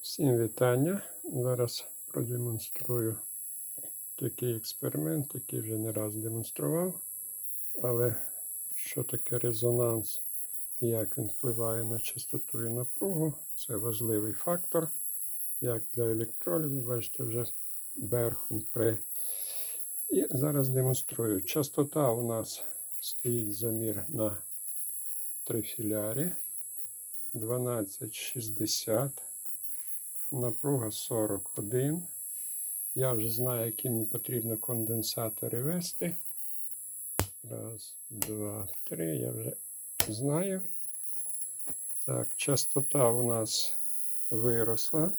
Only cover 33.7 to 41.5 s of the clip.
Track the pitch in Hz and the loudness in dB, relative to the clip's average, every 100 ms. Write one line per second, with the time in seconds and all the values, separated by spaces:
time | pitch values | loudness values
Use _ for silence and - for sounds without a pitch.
33.7 | 107 127 113 104 - - 127 113 110 - | 0 0 2 2 0 0 0 0 -2 0
34.7 | 120 107 117 107 - 113 - 120 117 139 | 0 2 0 0 0 -2 -2 -2 2 2
35.7 | 180 175 - 175 175 - - - - - | 2 0 -2 -2 -2 -6 -8 -6 -4 -4
36.7 | - - - - - - - 123 113 110 | -6 -8 -8 -8 -2 -2 -2 -10 -8 -6
37.7 | 110 - - - 110 104 107 104 104 101 | -8 -12 -14 -12 -4 -2 -2 -2 -4 -6
38.7 | - - - - 131 - 117 113 - - | -8 -8 -2 0 0 0 -2 -4 -6 -10
39.7 | - - - - 107 139 151 196 185 185 | -10 -10 -2 0 2 2 2 2 -2 -4
40.7 | - - - - - - - - | -10 -8 -8 -8 -6 -4 -4 -6